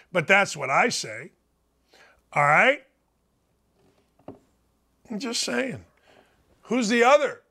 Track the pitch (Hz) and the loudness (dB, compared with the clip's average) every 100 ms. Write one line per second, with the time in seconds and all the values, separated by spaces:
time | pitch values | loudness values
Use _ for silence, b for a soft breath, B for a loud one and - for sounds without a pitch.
0 | B 175 151 196 196 147 135 151 233 - | B -6 2 2 2 -4 -2 0 0 -2
1 | 127 107 156 _ _ _ _ _ _ b | -8 -14 -18 _ _ _ _ _ _ b
2 | b b _ 151 143 160 233 285 - _ | b b _ 0 4 4 4 0 -8 _
3 | _ _ _ _ _ _ _ _ _ _ | _ _ _ _ _ _ _ _ _ _
4 | _ _ - - _ _ _ _ _ _ | _ _ -20 -20 _ _ _ _ _ _
5 | _ 208 233 240 - 247 262 127 85 _ | _ -10 -6 -6 -4 -4 -6 -10 -16 _
6 | b b b b b _ - 240 208 240 | b b b b b _ -6 -4 0 2
7 | 240 302 254 - _ | 4 4 2 -6 _